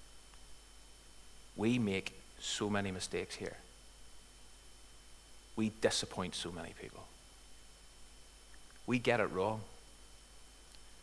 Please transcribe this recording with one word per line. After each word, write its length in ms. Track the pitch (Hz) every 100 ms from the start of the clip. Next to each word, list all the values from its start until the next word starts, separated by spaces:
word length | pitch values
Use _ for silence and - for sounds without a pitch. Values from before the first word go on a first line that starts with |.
| - - - - - - - - - - - - - - - -
We 220 | 107 123
make 340 | 107 95 - - - -
so 300 | - - 104
many 220 | 104 98
mistakes 460 | 92 - 90 95 -
here. 200 | 101 - - - - - - - - - - - - - - - - - - - - -
We 140 | 110 -
disappoint 540 | 110 - - - 90
so 180 | - 87
many 220 | 87 85 95
people. 260 | 92 - - - - - - - - - - - - - - - - - - - -
We 120 | 123
get 200 | 120 117
it 120 | 98
wrong. 300 | 92 98 110 101 - - - - - - - - - - - - -